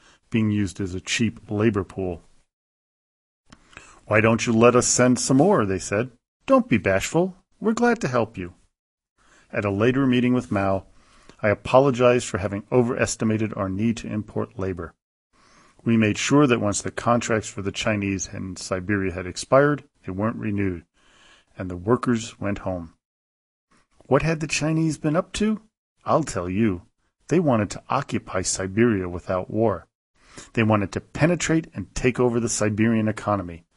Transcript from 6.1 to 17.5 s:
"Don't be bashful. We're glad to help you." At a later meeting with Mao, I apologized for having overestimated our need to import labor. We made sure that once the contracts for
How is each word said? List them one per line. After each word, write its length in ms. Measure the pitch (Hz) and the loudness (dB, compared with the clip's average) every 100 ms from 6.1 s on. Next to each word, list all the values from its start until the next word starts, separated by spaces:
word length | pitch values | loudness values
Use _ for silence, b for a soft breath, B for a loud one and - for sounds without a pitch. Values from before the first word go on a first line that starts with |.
| _ _ _ - | _ _ _ 2
"Don't 220 | 262 233 | 2 4
be 100 | 110 | 0
bashful. 600 | 98 95 - 160 185 - _ - | 2 0 0 -2 -2 -6 _ -6
We're 140 | 202 | -2
glad 280 | 226 240 233 | 0 0 0
to 60 | 156 | -2
help 300 | 123 107 - | -2 -2 -6
you." 160 | 87 - _ _ _ _ _ _ b b b | -12 -14 _ _ _ _ _ _ b b b
At 140 | 123 104 | -4 -2
a 40 | |
later 380 | 98 117 131 135 | 2 2 2 2
meeting 260 | 123 123 | 2 2
with 180 | 123 123 | 0 0
Mao, 340 | 101 98 95 - b b b b b | -2 0 -2 -6 b b b b b
I 80 | 107 | 0
apologized 800 | 101 - - 143 120 123 123 - | 0 4 4 6 4 4 4 0
for 120 | 101 | -4
having 240 | 101 101 - | -4 -6 0
overestimated 840 | 127 117 110 113 - 110 107 110 - | 2 2 0 -2 -2 0 0 -2 -4
our 140 | 95 | -4
need 280 | 95 113 110 | -2 -2 -2
to 100 | 113 | -6
import 500 | 107 104 107 - - | -8 -6 -8 -8 -6
labor. 360 | 95 87 82 _ _ _ _ _ b b b b 120 | -6 -6 -10 _ _ _ _ _ b b b b 0
We 120 | 113 | 2
made 200 | 107 104 | 2 0
sure 300 | - 143 147 | 2 4 4
that 140 | 117 | 2
once 200 | 104 95 | 0 -4
the 100 | 95 | -8
contracts 580 | - 120 120 - 110 | -6 0 0 0 -2
for 120 | - | -4